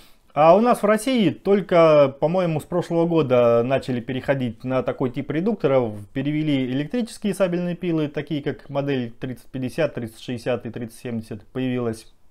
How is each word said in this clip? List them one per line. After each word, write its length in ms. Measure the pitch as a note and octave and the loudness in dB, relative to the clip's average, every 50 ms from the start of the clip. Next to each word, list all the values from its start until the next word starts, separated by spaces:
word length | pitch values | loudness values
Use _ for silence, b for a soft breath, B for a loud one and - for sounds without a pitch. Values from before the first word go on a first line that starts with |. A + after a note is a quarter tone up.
| b b b b _ _ - | b b b b _ _ 0
А 220 | C#3 D#3 E3 F3 | 4 6 8 8
у 60 | G3+ | 8
нас 220 | A#3 B3 A#3 - - | 6 4 2 2 2
в 20 | |
России 460 | G3+ G#3+ G#3+ - C4+ C4 A#3 G3+ D3+ | 2 2 2 0 0 2 2 2 2
только, 840 | - - - F#3+ G3+ G#3 F3 - - E3+ E3 D#3+ D3+ D3 C#3+ C3 C3+ - | 0 0 0 2 2 2 2 2 4 6 6 8 8 6 6 4 2 0
по-моему, 400 | D3+ D#3 F3 F#3+ F3+ E3 D#3 C#3+ | -2 0 0 0 0 0 -2 -4
с 40 | - | -4
прошлого 440 | - F3 F3 E3 - E3+ E3+ E3+ E3+ | -4 -4 -4 -2 -2 0 0 0 2
года 560 | E3+ D#3+ D3 B2+ B2+ B2 A#2+ A#2 A#2 A#2 A#2 | 2 2 2 4 4 4 6 6 4 4 2
начали 340 | B2+ C3+ C3 C3+ - B2+ A#2+ | 2 0 -2 -2 -4 -6 -6
переходить 640 | A2+ - C3 B2+ - - C#3 C3+ B2+ A#2 G#2+ - - | -4 -6 -6 -4 -2 -2 -2 0 -2 -4 -6 -8 -6
на 200 | B2+ C3 B2+ A#2 | -4 -2 -2 -2
такой 260 | C3 B2 - C#3+ B2 | -2 -4 -2 -4 -4
тип 220 | B2+ C#3 - - | -4 -6 -6 -4
редукторов. 640 | D3 D#3 F3+ A#3 G#3+ - - C#3 C3+ C3 A#2+ A2 G#2 G#2 G2+ - - | -4 -2 -2 -2 -2 -2 0 2 2 2 2 0 -4 -8 -14 -10 -8
Перевели 500 | C3+ C3 D3 D3+ D3+ D#3 D3+ C#3+ C3 C3 B2 | -6 -4 -2 -2 -2 -2 0 0 0 -2 -2
электрические 680 | B2+ C#3 D3 D3+ - B3 A3+ - - - - G3+ F3+ | -2 -4 -4 -4 -4 -4 -4 -6 -8 -6 -4 -4 -2
сабельные 420 | G3 G3 F3+ F3 F3 F3+ F3 F3 | -2 -2 -2 -2 -2 -4 -4 -6
пилы, 320 | F3 F#3 F3 E3 D#3 D#3 C#3+ | -6 -4 -2 -2 -2 -2 -4
такие 360 | - D3+ - - E3 C#3+ D3 | -4 -8 -6 -6 -6 -4 -4
как 260 | D3+ - - - - | -6 -6 -8 -10 -8
модель 420 | C#3+ C#3 C#3 C#3 C#3 B2+ A#2+ A#2 - - | -6 -4 -4 -2 -2 -2 -4 -6 -8 -10
тридцать 280 | - C3 A#2+ - - - | -10 -10 -10 -12 -14 -12
пятьдесят, 480 | - C3 C3 A#2+ - - D#3 - - | -10 -8 -8 -6 -2 -2 -2 -2 -4
тридцать 240 | A#2+ A#2 G#2+ - - | -6 -10 -10 -12 -12
шестьдесят 480 | - - B2 A2+ - C3+ B2 A#2 B2 A#2+ | -12 -10 -10 -6 -4 -4 -4 -4 -6 -8
и 20 | |
тридцать 300 | A2+ A#2+ B2 A2 - - | -10 -10 -12 -12 -12 -12
семьдесят 440 | - B2 A#2 A2+ A2 - A#2+ G#2 - - | -10 -8 -8 -8 -8 -10 -12 -14 -14 -10
появилась. 640 | - C3 C3 B2+ B2 B2 A#2+ A2+ A2 A2 - - - _ - - | -8 -6 -4 -4 -2 -2 -2 -4 -4 -6 -10 -18 -20 _ -20 -20